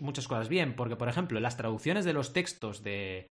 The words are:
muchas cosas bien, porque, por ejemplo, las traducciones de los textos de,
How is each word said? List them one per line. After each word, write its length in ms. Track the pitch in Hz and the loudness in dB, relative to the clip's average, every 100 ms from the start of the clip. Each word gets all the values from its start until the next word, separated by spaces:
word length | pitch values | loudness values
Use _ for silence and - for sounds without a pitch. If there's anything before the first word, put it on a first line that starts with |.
muchas 260 | 143 139 123 | -4 -4 -2
cosas 220 | 120 113 | 0 2
bien, 260 | 180 147 120 | 2 2 2
porque, 220 | 120 117 | -2 0
por 100 | 120 | 0
ejemplo, 320 | 123 175 110 | 0 0 2
las 160 | 120 120 | 0 0
traducciones 480 | 113 110 147 196 | -2 0 2 2
de 80 | 180 | 2
los 220 | 147 127 | 2 2
textos 500 | 180 180 - 110 101 | 0 -2 -4 -6 -6
de, 440 | 107 101 98 92 - | -4 -2 -2 -6 -10